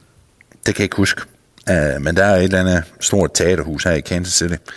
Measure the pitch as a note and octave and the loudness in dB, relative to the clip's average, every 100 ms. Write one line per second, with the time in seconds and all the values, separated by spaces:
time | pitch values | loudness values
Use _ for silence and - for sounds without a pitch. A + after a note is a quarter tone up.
0 | _ _ _ _ _ - - G2+ G2 - | _ _ _ _ _ -6 -4 -2 -2 0
1 | G2 - - _ _ _ - F2 D2+ C#2 | 0 -2 -10 _ _ _ -2 0 0 -2
2 | D2 E2+ G2+ F#2+ F#2 F#2+ F#2 F2 E2 - | 0 2 4 4 4 2 2 0 -2 -6
3 | - G2+ D#2+ - E2+ F2 D2+ D2 F#2 D#2+ | -2 0 0 2 0 0 -2 -4 -2 -2
4 | - F2 F2+ - E2+ E2 - | -2 -6 -2 -2 -2 -4 -10